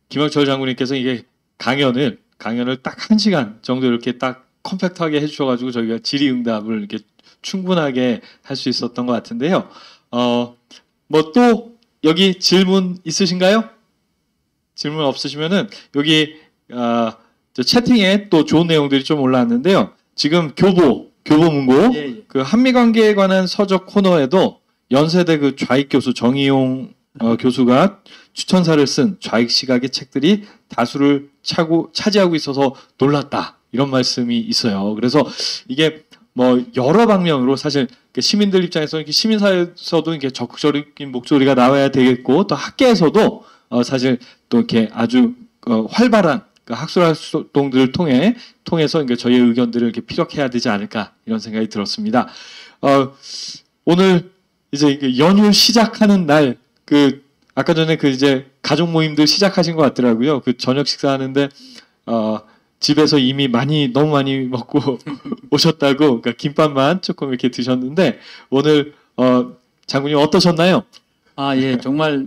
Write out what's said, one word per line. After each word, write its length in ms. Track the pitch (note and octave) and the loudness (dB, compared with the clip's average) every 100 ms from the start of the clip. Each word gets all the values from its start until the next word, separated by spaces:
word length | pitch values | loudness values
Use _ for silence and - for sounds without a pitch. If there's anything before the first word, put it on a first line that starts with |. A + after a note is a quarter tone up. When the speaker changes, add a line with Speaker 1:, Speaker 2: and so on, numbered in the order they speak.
| _ | _
Speaker 1:
김학철 360 | C3+ D3 D3 C#3 | -4 -2 0 0
장군님께서 480 | C3+ C3 B2 B2+ | 0 -4 -4 -4
이게 300 | C3+ B2+ A#2 _ _ _ _ | -4 -4 -6 _ _ _ _
강연을, 640 | A#2 C#3 C3+ B2 C3+ - _ _ | -6 0 0 0 -2 -4 _ _
강연을 440 | A2 A#2+ B2 C3 | -8 -6 -6 -6
딱 280 | D#3+ - - | -8 -12 0
한 80 | G#3+ | 0
시간 400 | G#3+ E3 G#2+ - | 2 0 -4 -10
정도 240 | - B2+ B2+ | -8 -2 -2
이렇게 320 | A#2 B2 A#2+ | -2 -4 -6
딱 300 | C3 - _ _ | -8 -8 _ _
컴팩트하게 580 | - F#3+ F#3 F3 E3 D3 | -12 -6 -6 -4 -4 -2
해주셔가지고 500 | D3+ D3 C3+ A#2+ B2+ | -4 -4 -4 -4 -4
저희가 280 | A#2+ A2+ A2+ | -6 -4 -6
질의응답을 760 | - C#3 C#3+ B2 A#2 G#2+ G#2+ A2 | -6 -2 -2 -2 -4 -4 -4 -6
이렇게 200 | G2+ G#2+ _ _ _ _ | -6 -12 _ _ _ _
충분하게 800 | - F#3+ F3+ F3 D3 B2+ B2+ G#2+ - _ | -10 -8 -2 -2 0 -2 -2 -2 -8 _
할 140 | - C3+ | -14 -8
수 120 | B2+ | -4
있었던 380 | A#2 A#2 - B2 | -4 -6 -6 -4
것 60 | |
같은데요. 560 | A#2 - A#2 D3 F3 - - - _ _ | -4 -6 -6 -2 -2 -4 -18 -20 _ _
어, 460 | A#2+ B2 A#2+ A#2+ _ _ - _ _ - | -2 0 0 -4 _ _ -20 _ _ -2
뭐, 260 | D#3 D#3 | 0 2
또 440 | B3 B3 A#3 - _ _ _ | 4 4 2 -2 _ _ _
여기 360 | D3+ E3+ F#3+ F#3 | -2 2 0 0
질문 600 | - F3+ F#3 G3 F#3 F3+ | 0 2 2 0 -2 -6
있으신가요? 640 | D#3+ - F#3 F3+ F#3 A3 A3 _ _ _ _ _ _ _ _ _ _ | -8 -4 -2 0 2 2 -2 _ _ _ _ _ _ _ _ _ _
질문 300 | - D3 D#3+ | -12 -8 -4
없으시면은 640 | C#3 C3 - D3 D#3 G3 A2+ - _ | -4 -4 -8 -6 -2 -2 -2 -10 _
여기 420 | C#3+ D3 D#3 D3+ D#3 _ _ _ | -4 0 0 0 -6 _ _ _
아, 440 | A#2+ A#2+ A#2 A2+ - _ _ _ | -6 -2 -2 -2 -6 _ _ _
저 100 | - | -6
채팅에 680 | B2 B3 A#3+ A#3+ F#3+ G3+ G3+ | 0 0 4 2 4 0 2
또 140 | D#3+ | 0
좋은 220 | D3 D#3 E3+ | 2 2 2
내용들이 380 | D#3 C#3+ C3+ | 0 2 0
좀 160 | C3 D3+ | 0 0
올라왔는데요. 680 | C3 B2+ A#2 A#2+ E3 F#3 G#2 _ _ | 2 2 2 0 2 0 0 _ _
지금 380 | - D3 F3 D#3 - | -6 0 0 -2 0
교보, 540 | F#3+ F3+ D3+ G#2 - _ | 2 4 4 2 -6 _
교보문고, 720 | - D3+ E3+ C#3+ C3 C3 A#3 | 2 4 4 2 2 4 4
Speaker 2:
예, 40 | A#3+ | 0
예. 260 | C#3+ A2 - | -6 -12 -6
Speaker 1:
그 120 | C3+ | -6
한미 320 | C3 A3+ C4 | 0 2 2
관계에 420 | B3 A#3 A3+ G#3+ | 4 4 4 4
관한 320 | G3+ F#3+ F#3+ F3+ | 4 2 2 0
서적 400 | - G3 F#3+ - | -2 0 0 0
코너에도 760 | G3+ F#3+ E3+ C3+ F#3 B2+ - _ _ - | 0 2 2 4 2 2 -2 _ _ -2
연세대 480 | C3 D#3+ F3+ E3 D3+ | 0 2 2 2 2
그 180 | C#3+ C3+ | 0 -2
좌익 320 | - C3 C#3 | -2 -2 0
교수, 240 | C3+ B2 | 0 0
정의용, 800 | A#2+ A#2+ C#3 C#3 C3+ C3 C3 A#2 _ _ - | -2 -2 0 2 2 0 -4 -8 _ _ -6
어, 160 | A2+ A#2 | -2 0
교수가 640 | B2+ B2+ B2 B2+ G3 - _ - _ | 0 0 2 4 2 -2 _ -20 _
추천사를 520 | - - F#3 E3 D3+ C3 | -14 -2 0 2 2 2
쓴 320 | - A#2 F#2 | 2 -2 -2
좌익 300 | - A2 A#2 | -4 -2 0
시각의 400 | - C3 B2 B2+ | -2 -2 -2 -2
책들이 540 | - C#3 C#3 D3+ G#3 G3+ _ _ | -8 -8 -2 0 0 -2 _ _
다수를 640 | - A#2+ C#3+ C#3+ C#3+ C#3+ _ | -4 -4 0 2 0 -4 _
차고, 480 | - - D#3+ E3 - | -8 -4 0 0 -2
차지하고 420 | - A3 G3+ F3+ | -4 -2 2 2
있어서 400 | D#3 - C3+ C3+ C3 _ - | 0 -4 -2 -2 -2 _ -2
놀랐다. 600 | C3+ D3 C3+ G#2 - _ _ | 0 0 -2 -8 -8 _ _
이런 180 | A#2 C#3 | -4 -2
말씀이 480 | C3 B2 - A#2+ A#2 | 0 -2 -4 -2 -4
있어요. 560 | A2 A2+ A#2+ G2 G2+ | -4 -4 -2 -2 -4
그래서 300 | G#2+ A#2+ C#3+ B2+ - - - - | -2 0 0 -2 -4 -10 -10 -10
이게 360 | C3 D#3+ D#3 _ _ _ | -2 -2 -2 _ _ _
뭐 280 | B2+ B2+ B2 A#2+ B2+ | 0 2 2 -2 -2
여러 300 | B2+ G3 A#3 | 2 4 4
방면으로 500 | G3 F3 C#3+ B2 C3+ | 2 2 0 0 0
사실 300 | D3+ C#3 A#2+ _ _ | -2 -2 -4 _ _
그 80 | - | -6
시민들 440 | - G3+ G3+ F#3+ | -2 0 2 2
입장에서는 360 | F3 E3 D3+ D#3+ | 0 -4 -4 -6
이렇게 120 | D3+ | -4
시민사회에서도 1000 | D3+ A3 G#3+ G3+ F3+ F3 - - E3 D#3 | -2 0 0 2 0 -2 -6 -4 -2 -2
이렇게 200 | D#3+ C3+ | -4 -6
적극적인 800 | B2+ A#2+ - D3+ C#3+ D3 - C#3 | -6 -12 -2 -2 -2 -6 -14 -10
목소리가 420 | B2 - C#3+ C3+ | -10 0 2 4
나와야 360 | B2+ B2+ C#3 C#3 | 4 4 4 2
되겠고 560 | C#3 B2+ B2 - D3 G3+ | 2 2 2 0 0 0
또 60 | D3 | -4
학계에서도, 880 | - - C4 G3+ D#3 F#3+ G3 - - _ - | -6 0 2 4 4 4 2 -2 -18 _ -6
어, 120 | A#2+ | -4
사실 360 | A#2+ C3+ C3 A#2+ - _ - | -2 -2 0 -2 -6 _ -2
또 100 | A#2+ | 0
이렇게 300 | A2+ A2+ A2 | 2 0 -2
아주, 420 | - A2+ B2+ A#2+ - - _ - | -2 0 2 2 0 -18 _ -4
어, 200 | A2+ G#2 | -2 -2
활발한 560 | - B3 G#3+ E3+ B2 _ _ | 0 2 4 2 -2 _ _
그 80 | - | -14
학술 300 | A#2 D#3 F#3 | -12 -4 0
활동들을 920 | E3+ D3+ - D#3 - C#3 C#3 B2+ B2+ | 2 0 -4 -8 -4 -2 0 2 0
통해, 440 | - E3 B2+ F#3+ A#3+ - _ | 0 0 2 2 -2 -10 _
통해서 380 | - E3+ D3 E3 | -6 -2 0 -2
이제 140 | C3 A#2+ | -2 -2
저희의 240 | A#2+ B2 | 2 4
의견들을 460 | A#2+ A#2 A#2+ A#2 A#2 | 4 2 -2 -2 -4
이렇게 140 | A2 | -4
피력해야 480 | - - D#3+ D3+ C3+ | -8 -6 -4 -4 -4
되지 200 | A#2+ A#2 | -4 -4
않을까 420 | G#2 G#2 A2 G2 _ - | -4 -6 -8 -10 _ -8
이런 120 | A2 | -8
생각이 300 | A2 A2 A2 | -6 -6 -6
들었습니다. 600 | G#2+ G2 - G#2+ A#2+ - - - - - - | -6 -8 -6 -2 -2 -2 -10 -20 -20 -20 -6
어, 320 | C3+ C#3 C3+ - - - - - _ _ | 0 2 0 -8 -18 -16 -16 -18 _ _
오늘 460 | - F3 F#3+ F3+ F3+ _ _ _ - | -2 2 4 2 0 _ _ _ -12
이제 240 | C#3 D3 C#3 | 0 0 2
그 200 | C3+ B2+ | -2 2
연휴 340 | D#3+ G3+ G#3 | 4 4 4
시작하는 760 | G3+ - A3+ G#3+ - G#3+ G3+ D3+ | 4 4 2 0 2 2 2 4
날, 300 | D3+ C#3 A#2 _ _ | 2 2 -2 _ _
그 380 | - D3 C#3+ C3 _ _ _ | 0 4 4 0 _ _ _
아까 200 | - C#3 | -6 -2
전에 220 | D#3+ D#3+ D#3 | 0 0 0
그 120 | C#3+ | 0
이제 420 | C3 C#3 C3 C3+ _ | 2 2 0 -4 _
가족 280 | - C#3+ E3+ | -4 -2 0
모임들 360 | D#3+ D#3 D3+ D3+ | 0 -2 2 2
시작하신 500 | - F#3+ F#3 E3+ D#3+ | 2 0 0 -2 2
것 60 | |
같더라고요. 580 | C3 - B2 A2+ C#3 C3+ | 0 2 0 2 0 -2
그 160 | B2+ A#2+ | -2 -4
저녁 300 | - C3+ D3 | -2 -2 -2
식사하는데, 640 | - C#3 C3+ C3+ C3+ C#3 _ - - _ _ - | -2 -2 -2 -2 -2 -2 _ -20 -20 _ _ -6
어, 340 | A#2 A2 G#2+ - _ _ - | -4 -2 -4 -8 _ _ -8
집에서 380 | C#3+ D3 D3+ D3+ | -2 2 4 2
이미 280 | B2+ C3+ C#3 | 0 0 -2
많이, 400 | A#2 C#3 D#3 C#3 | 0 0 0 0
너무 200 | C3 D3+ | 0 0
많이 280 | C#3+ C3+ C3+ | 0 0 -4
먹고 580 | B2+ B2 - D3 B2+ A#2+ D3+ C#3 | -4 -8 -4 -2 -2 -6 -10 -14
<laughs> 240 | - - B2+ | -12 -14 -4
오셨다고, 460 | D3 E3 - C#3+ C#3+ D3+ A#2 | 0 0 0 0 2 2 2
그러니까 120 | A#2+ | -4
김밥만 720 | A2+ D3+ D3 D#3 C3+ C#3 F#3 | -6 -6 0 0 2 0 -2
조금 260 | - - C#3 | -6 -8 -6
이렇게 220 | B2+ B2 | -4 -4
드셨는데 680 | B2+ B2 B2+ B2+ D#3 D#3+ - - - - | -4 -4 -4 -4 0 0 -2 -14 -20 -4
오늘, 440 | C3+ D3+ D3+ C#3+ - _ - | 0 2 2 0 -10 _ -2
어, 380 | B2+ B2+ B2 - _ _ - | 2 2 0 -10 _ _ -6
장군님 320 | C3+ C#3+ D3 | -6 -2 0
어떠셨나요? 640 | D3+ F#3+ F3 D#3+ F3 C#3+ - _ _ _ _ - | 2 2 2 2 2 2 -2 _ _ _ _ -8
Speaker 2:
아, 200 | C#3 C3 | -4 -2
예, 220 | C3+ B2 | -2 -2
정말, 480 | B2+ D3 D#3 C#3 | -4 -2 0 -2